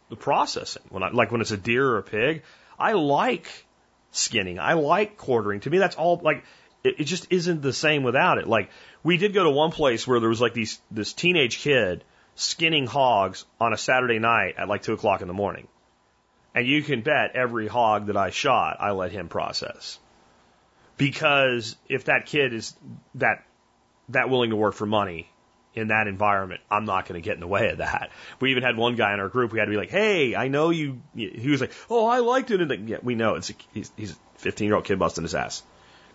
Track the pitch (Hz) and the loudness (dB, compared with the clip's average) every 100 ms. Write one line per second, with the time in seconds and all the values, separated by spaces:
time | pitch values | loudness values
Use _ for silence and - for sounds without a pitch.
0 | _ 113 - - - - - - - 95 | _ -8 -2 0 0 -4 -8 -12 -12 -6
1 | 95 120 107 117 104 104 110 120 135 110 | -2 2 2 2 -2 -4 -2 0 2 0
2 | - 107 127 160 - - - - 175 214 | -2 0 0 0 -8 -20 -18 -4 0 2
3 | 147 143 233 233 - - - _ _ _ | 2 2 0 -2 -8 -20 -20 _ _ _
4 | _ - - 113 92 87 82 165 143 180 | _ -6 -2 -2 -2 -2 0 2 2 2
5 | 208 - - 117 104 101 139 180 180 - | 0 -4 0 0 0 -4 0 2 2 0
6 | 170 175 156 147 - - _ _ 131 - | 0 2 0 -2 -4 -20 _ _ -2 0
7 | 143 175 - 180 170 165 135 117 156 151 | -2 -6 -2 0 0 -2 -2 0 0 2
8 | 127 127 175 127 87 110 95 - - - | 2 4 4 2 2 0 0 -8 -20 -6
9 | 156 175 208 196 170 139 160 165 143 113 | 0 2 2 2 4 4 2 2 2 2
10 | - 120 113 113 120 120 107 - - 110 | 2 2 4 2 2 0 -6 -8 -10 -8
11 | 101 - 175 175 123 - 147 135 98 87 | -6 -2 0 2 2 0 2 2 2 -2
12 | - _ _ - - - 160 156 123 139 | -8 _ _ -8 -6 -2 0 0 0 2
13 | 131 110 95 95 - - 117 107 - 127 | 4 4 2 -2 -12 -2 0 0 2 2
14 | 123 113 113 113 92 - 95 101 - 107 | 2 2 4 4 2 -2 -4 -4 -2 -2
15 | 107 92 92 95 98 - - _ _ _ | 0 0 -2 -4 -4 -4 -12 _ _ _
16 | _ _ _ _ _ 120 123 147 143 123 | _ _ _ _ _ -2 0 0 0 -2
17 | 123 139 107 127 123 117 107 120 113 104 | 2 2 2 0 -2 -2 -2 2 2 2
18 | 104 101 95 - 139 117 80 - 104 98 | 0 0 0 0 2 2 2 0 -2 -2
19 | 90 95 82 - 78 - - - - - | -4 -6 -8 -6 -4 -6 -8 -10 -16 -16
20 | _ _ _ _ _ _ _ _ _ - | _ _ _ _ _ _ _ _ _ -4
21 | 139 - 156 143 135 120 110 - - 131 | -2 0 2 4 2 0 -4 -12 -6 -4
22 | - 131 - 151 135 113 - - 131 117 | 0 0 0 0 0 -2 -10 -14 -20 -20
23 | - 131 123 107 - _ _ _ _ _ | -16 -2 0 0 -6 _ _ _ _ _
24 | - 127 123 127 117 107 107 - 107 107 | -6 -2 2 2 2 2 0 0 0 0
25 | 98 82 80 _ _ _ _ 117 110 110 | 0 -4 -14 _ _ _ _ -8 0 0
26 | 104 95 104 101 95 90 - 104 107 95 | 0 0 2 2 -2 -8 -4 -2 0 -2
27 | 90 87 82 76 87 101 104 80 76 - | -4 -6 -6 -6 -2 0 0 0 -4 -4
28 | - - - - 131 127 127 113 117 120 | -6 -14 -20 -4 0 2 0 2 0 2
29 | 107 101 95 127 120 110 104 104 92 175 | 0 0 -2 0 0 0 0 0 -2 0
30 | 214 185 131 98 127 139 165 170 143 127 | 2 2 2 0 0 2 2 0 -2 -8
31 | - - 104 - 127 139 131 - - 233 | -14 -10 -10 -6 -2 0 -2 -8 -4 0
32 | 220 254 233 262 262 196 160 107 110 98 | 2 2 2 0 2 0 0 -2 -6 -6
33 | 123 117 110 85 95 - - 110 - - | -4 0 2 0 -4 -12 -14 -12 -12 -10
34 | 104 76 _ - 90 - 104 101 - 95 | -12 -14 _ -8 -6 -2 2 2 2 0
35 | 82 - 82 80 55 - - - - - | 0 -2 -4 -4 -4 -8 -16 -20 -20 -20
36 | - | -20